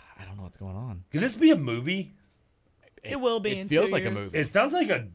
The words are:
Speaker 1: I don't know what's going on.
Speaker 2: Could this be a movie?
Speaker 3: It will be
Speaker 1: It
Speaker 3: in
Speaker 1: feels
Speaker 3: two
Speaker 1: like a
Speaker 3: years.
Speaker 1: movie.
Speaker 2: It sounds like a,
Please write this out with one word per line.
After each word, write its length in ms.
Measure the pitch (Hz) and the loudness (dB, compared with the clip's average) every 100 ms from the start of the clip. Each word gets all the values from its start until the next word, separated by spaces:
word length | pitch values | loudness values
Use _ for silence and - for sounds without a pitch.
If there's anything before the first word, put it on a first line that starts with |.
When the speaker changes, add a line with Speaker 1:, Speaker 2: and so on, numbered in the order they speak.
| - - | -20 -20
Speaker 1:
I 60 | 98 | -16
don't 100 | 101 | -14
know 60 | |
what's 140 | 92 - | -16 -14
going 200 | 95 95 | -12 -10
on. 280 | 127 90 - | -10 -12 -6
Speaker 2:
Could 120 | 147 | -2
this 120 | 240 220 | -2 4
be 140 | 311 | 6
a 60 | 247 | 6
movie? 560 | 131 117 131 190 185 - _ _ _ _ _ _ _ - | 2 -2 -2 -4 -4 -12 _ _ _ _ _ _ _ -18
Speaker 3:
It 140 | - 285 | -8 -2
will 200 | 254 226 | 0 0
be 120 | 208 | -2
Speaker 1:
It 60 | 196 | -4
Speaker 3:
in 100 | 196 | 0
Speaker 1:
feels 180 | 151 208 | 2 4
Speaker 3:
two 60 | |
Speaker 1:
like 100 | 190 | 2
a 80 | - | 0
Speaker 3:
years. 40 | |
Speaker 1:
movie. 240 | 101 101 156 | -4 -4 -2
Speaker 2:
It 100 | 147 | 0
sounds 240 | 202 262 | 2 2
like 180 | 349 254 | 2 0
a, 160 | 147 104 | 0 -4